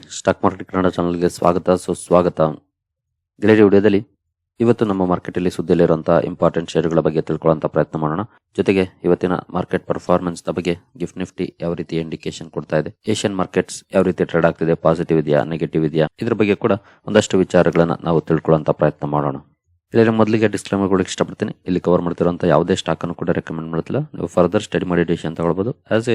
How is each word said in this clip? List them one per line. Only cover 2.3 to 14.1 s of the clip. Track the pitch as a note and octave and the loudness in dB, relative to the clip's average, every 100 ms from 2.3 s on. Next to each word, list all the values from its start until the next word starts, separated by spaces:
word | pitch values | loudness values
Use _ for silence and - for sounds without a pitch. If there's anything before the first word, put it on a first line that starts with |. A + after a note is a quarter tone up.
| - D#2 D2 _ _ _ _ _ _ _ _ | 2 0 -2 _ _ _ _ _ _ _ _
ಗೆಳೆಯರಿ, | G#2 A2 | 4 6
ವಿಡಿಯೋದಲ್ಲಿ | G2+ G2 G2+ G2+ - _ _ _ _ - | 8 6 4 2 -2 _ _ _ _ -2
ಇವತ್ತು | A#2 A#2 A2 | 2 2 0
ನಮ್ಮ | F#2+ F2+ | 0 0
ಮಾರ್ಕೆಟಲ್ಲಿ | F2 - F2+ F2+ | -2 -4 -4 -4
ಸುದ್ದಿಯಲ್ಲಿರುವಂತಹ | - E2 F2 E2 D#2+ D#2 E2 | -2 0 2 4 2 2 0
ಇಂಪಾರ್ಟೆಂಟ್ | - F2+ E2+ E2 E2 | 0 0 -2 0 -4
ಷೇರುಗಳ | E2 E2 E2 | -2 0 0
ಬಗ್ಗೆ | D#2+ D#2 | 0 0
ತಿಳ್ಕೊಳ್ಳುವಂತ | D#2 D#2 D#2+ D#2 D2+ | -2 -2 0 0 0
ಪ್ರಯತ್ನ | D#2 - D#2+ | -2 -2 -2
ಮಾಡೋಣ. | D2+ E2 G#2+ _ _ - | -4 -4 -6 _ _ -4
ಜೊತೆಗೆ | G2 F#2+ F#2 _ | 0 0 0 _
ಇವತ್ತಿನ | F2+ F2 F2+ F2 - | -2 0 0 -4 -4
ಮಾರ್ಕೆಟ್ | F2+ F2 F2+ - | -6 -4 -6 -4
ಪರ್ಫಾರ್ಮೆನ್ಸ್ | D#2 - F2+ F2+ E2+ - | -6 -2 -2 -2 -8 -8
ನ | |
ಬಗ್ಗೆ | E2 F2 F2 _ C3 | -6 -4 -6 _ -12
ಗಿಫ್ಟ್ | F2 F#2 | -12 -10
ನಿಫ್ಟಿ | F#2 - F2+ - | -10 -8 -10 -8
ಯಾವ | E2+ | -8
ರೀತಿ | E2+ D#2+ D#2+ | -8 -6 -6
ಇಂಡಿಕೇಶನ್ | D#2+ D#2 - - E2 | -6 -8 -10 -12 -12
ಕೊಡ್ತಾ | D#2 D2+ D#2 | -12 -4 -4
ಇದೆ, | D2 - - | -4 -8 -6
ಏಷ್ಯನ್ | G#2+ G#2+ G2 | -2 -2 -4
ಮಾರ್ಕೆಟ್ಸ್ | F2 F#2 - - - | -4 -2 -4 -8 -4
ಯಾವ | G2 | 0
ರೀತಿ | F#2 | 2